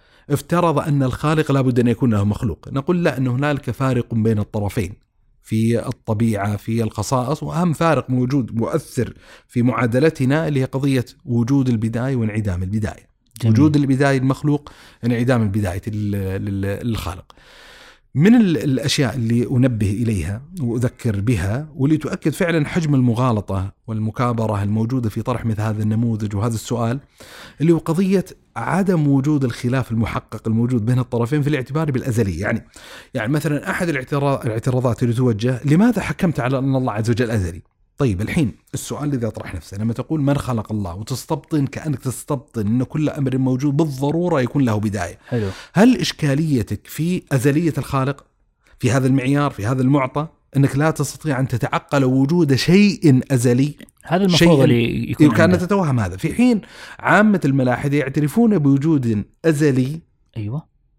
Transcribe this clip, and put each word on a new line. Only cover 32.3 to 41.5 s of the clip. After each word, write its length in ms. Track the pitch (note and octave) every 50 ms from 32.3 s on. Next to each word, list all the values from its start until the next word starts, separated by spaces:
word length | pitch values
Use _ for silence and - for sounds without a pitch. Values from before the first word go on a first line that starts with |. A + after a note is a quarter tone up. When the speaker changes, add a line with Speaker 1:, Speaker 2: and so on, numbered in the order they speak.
| E2+ D#2
Speaker 1:
يعني، 260 | F#2+ - A3+ A3 - - - - - - - - - - -
يعني 180 | B2+ A2 A2+
مثلًا 380 | D3+ D3+ C#3+ D#3+ D3 C3+ - F#3+
أحد 180 | F#3+ - F#3 E3+
الاعترا-، 580 | D3 C3+ C3 - C#3+ C#3+ C#3 C#3+ C#3 - -
الاعتراضات 560 | A#2 A2 A#2 - B2+ B2 B2+ B2 B2+ A2+ -
اللي 120 | B2+ A#2 A#2
توجه، 460 | A#2 C3 B2 A2+ G2+ A2+ B2 C3 A#2 -
"لماذا 380 | C3 D3 E3+ G#3+ B3 A#3 F#3
حكمت 380 | C3 C#3+ D#3 - G3+ F3+ - -
على 180 | A#2 B2+ C3+ B2+
أن 180 | C3 C#3 C3+
الله 160 | C3 B2+ B2
عز 180 | G2+ G#2+ A2 A2
وجل 200 | A#2+ G#2+ B2+ A2
أزلي؟" 320 | A#2 G#2+ F#2 E2+ E2+ E2+ - _ _ _ _ _ _ -
طيب، 220 | D3 B2 F#2+ F2
الحين 320 | G#2+ - - E3+ D3 G2+ - _ _ _ -
السؤال 340 | - - - A#2+ - D3 D3
الذي 180 | C#3+ B2 A2+
يطرح 280 | A2 - G#2 - - -
نفسه 240 | F2+ - - G2 G2+
لما 140 | A2 A2+
تقول 280 | A2+ - B2 - D#3+ D#3
"من 180 | C3+ C#3 C#3+ C#3+
خلق 340 | - C3 B2 A2 G2+ -
الله" 220 | A2+ G#2+ G2+ F2 E2+
وتستبطن، 720 | F#2+ G#2+ - C3+ A2+ - - E3 C#3+ - -